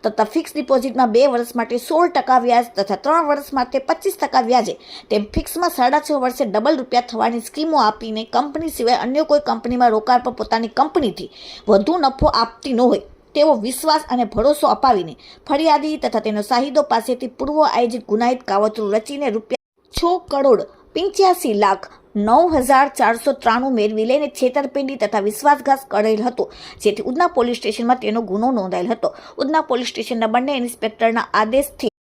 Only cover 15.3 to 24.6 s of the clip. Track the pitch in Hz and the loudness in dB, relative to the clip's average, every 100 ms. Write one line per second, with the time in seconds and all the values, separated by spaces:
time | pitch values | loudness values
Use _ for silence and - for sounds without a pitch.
15.3 | - - 285 320 302 302 302 247 330 - | -20 -4 0 2 2 0 -4 -4 -2 -2
16.3 | 214 208 247 277 269 294 233 226 247 254 | -4 -2 -2 0 0 2 -2 -2 -6 -6
17.3 | _ 269 302 302 226 247 233 - 214 240 | _ -4 0 2 2 -2 -4 -4 -2 0
18.3 | 254 - 202 214 214 208 214 220 285 285 | -2 -2 0 0 -2 -2 -2 -4 -6 -4
19.3 | 220 214 247 _ _ _ - 339 359 359 | -4 -6 -10 _ _ _ -4 0 -2 -2
20.3 | 277 277 208 - - _ 311 370 403 381 | 0 4 4 2 -14 _ -4 -4 2 2
21.3 | 359 269 202 202 226 - - _ 208 208 | 4 0 2 2 2 -4 -20 _ -4 2
22.3 | 254 349 311 247 269 285 - 226 233 285 | 4 4 2 4 4 4 2 0 2 -2
23.3 | 269 233 226 269 240 214 220 220 277 294 | 0 0 0 0 0 0 0 0 0 0
24.3 | - 254 254 | 0 0 0